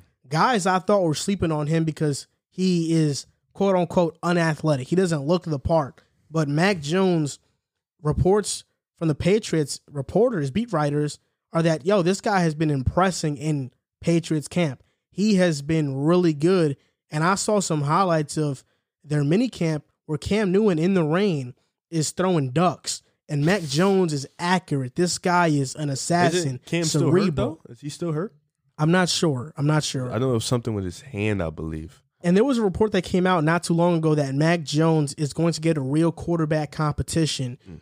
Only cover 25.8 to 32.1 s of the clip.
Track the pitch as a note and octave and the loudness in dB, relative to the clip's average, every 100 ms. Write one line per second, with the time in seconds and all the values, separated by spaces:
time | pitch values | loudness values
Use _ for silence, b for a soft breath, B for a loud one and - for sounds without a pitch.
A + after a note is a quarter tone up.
25.8 | D3 C3+ - E3+ F3 F3+ D#3 B2+ - E3 | -6 -4 -2 2 2 2 -2 -6 -4 -2
26.8 | E3 D#3 C3+ E3+ G3+ C#3 C#4 D#4+ - A#2+ | 0 0 2 4 2 0 -4 -6 -16 -16
27.8 | D3 - E3+ D3+ G#3+ _ _ _ _ - | -14 -8 -6 -4 -6 _ _ _ _ -2
28.8 | D#3 F3+ F3 - E3+ C3 D3+ - D3 D3+ | 2 4 2 0 -2 -2 -6 -4 0 0
29.8 | - C3+ B2 A2+ C3 A#2 - B2 A#2 G#2+ | 0 -4 -4 -2 0 0 0 -2 -2 -4
30.8 | F#2 - - G2+ G#2+ G2+ E2 D#2 D#2+ D#2+ | -6 -8 -10 -4 -2 0 -4 -6 -8 -8
31.8 | D#2+ - _ | -10 -16 _